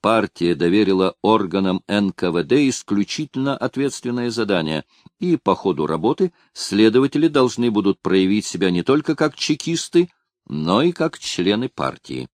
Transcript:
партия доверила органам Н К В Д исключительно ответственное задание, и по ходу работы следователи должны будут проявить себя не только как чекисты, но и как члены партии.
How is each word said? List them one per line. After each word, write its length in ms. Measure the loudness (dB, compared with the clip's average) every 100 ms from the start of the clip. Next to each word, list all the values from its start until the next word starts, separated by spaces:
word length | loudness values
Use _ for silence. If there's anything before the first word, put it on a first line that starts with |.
партия 540 | 2 2 0 -2 0 2
доверила 600 | 2 2 2 2 0 0
органам 640 | 2 2 0 -2 -2 -2 -2
Н 240 | -2 -2
К 200 | -2 -2
В 120 | -2
Д 240 | 2 2 2
исключительно 880 | -2 -2 -2 -2 -6 -8 -4 -4 -4
ответственное 760 | -6 -4 -4 -4 -6 -4 -4
задание, 540 | -4 0 0 0 -4 -6 _ -20 _
и 180 | -2 0
по 180 | 0 0
ходу 300 | 0 -2 -2
работы 480 | 0 0 0 -2 _ _
следователи 760 | -14 -4 4 6 6 2 2 2
должны 420 | 2 2 2 0
будут 320 | 2 0 0
проявить 460 | 0 2 2 0 -2
себя 240 | -2 0
не 100 | 0
только 340 | 2 0 0 -2
как 200 | -2 -2
чекисты, 760 | -4 -4 -2 -6 0 2 2 _ _ _ _
но 340 | -6 0 2
и 120 | 2
как 260 | 0 -4 -4
члены 500 | -8 -2 0 0 -4
партии. 580 | -6 -6 -6 -12 -12 -12